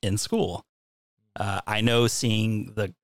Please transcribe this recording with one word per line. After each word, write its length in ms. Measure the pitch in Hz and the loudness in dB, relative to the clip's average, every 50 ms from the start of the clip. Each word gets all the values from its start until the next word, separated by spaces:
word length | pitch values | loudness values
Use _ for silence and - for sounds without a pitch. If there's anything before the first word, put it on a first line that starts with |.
in 160 | - 98 101 | -2 -2 -2
school. 480 | 107 - - 226 226 - 90 85 - - _ _ _ _ _ _ _ _ _ _ _ _ _ - | -2 -2 -2 0 0 0 -2 -4 -8 -12 _ _ _ _ _ _ _ _ _ _ _ _ _ -8
Uh, 260 | - 101 101 98 98 - | -6 -4 -4 -4 -4 -4
I 140 | 104 107 107 | -2 0 2
know 260 | 110 120 117 120 120 | 4 4 6 6 4
seeing 680 | 113 - - 127 117 110 110 110 110 110 104 110 123 104 | 4 2 0 0 0 2 2 0 0 0 -2 -4 -6 -4
the 180 | 107 104 90 - _ | -4 -4 -4 -6 _